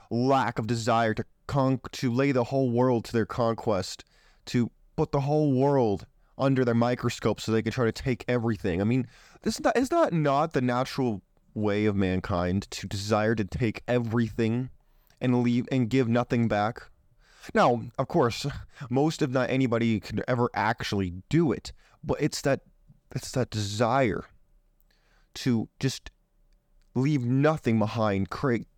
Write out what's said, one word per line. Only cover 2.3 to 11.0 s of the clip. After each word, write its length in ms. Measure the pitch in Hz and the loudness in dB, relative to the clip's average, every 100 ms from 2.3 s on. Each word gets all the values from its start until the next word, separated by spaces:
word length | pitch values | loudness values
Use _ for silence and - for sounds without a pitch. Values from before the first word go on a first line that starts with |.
the 140 | 127 117 | 2 0
whole 260 | 139 131 | 0 0
world 320 | 117 127 120 - | 2 2 2 0
to 60 | |
their 140 | 117 104 | -2 -2
conquest, 800 | - 113 113 - 98 95 - - _ _ _ - | 0 -2 0 -2 -2 -4 -10 -18 _ _ _ -4
to 260 | 123 117 - _ - | -2 -2 -4 _ -4
put 160 | 156 | -2
the 80 | 143 | -2
whole 320 | 139 151 151 | 0 2 2
world 540 | 127 139 139 113 95 - _ _ - | 2 4 4 2 0 -6 _ _ -2
under 260 | 135 131 | 2 2
their 100 | 120 | 4
microscope 680 | 117 120 123 120 - 117 101 | 4 2 0 -2 -2 -2 -2
so 100 | - | 0
they 100 | 110 | 0
can 120 | 110 | 0
try 100 | 107 | 0
to 80 | 113 | -2
take 320 | - 135 123 - | -2 -4 -4 -2
everything? 500 | 123 117 107 101 87 | -2 0 -2 -2 0
I 60 | 107 | 2
mean, 200 | 127 117 - - - | 0 -2 -10 -20 -8
isn't 200 | - - | -6 -2
that, 120 | 277 - | 0 0
is 140 | 262 | 0
that 240 | 339 311 | 2 2
not 400 | 170 143 139 165 | 2 2 2 0
the 80 | 143 | 0
natural 600 | 123 123 131 - | 0 0 -2 -2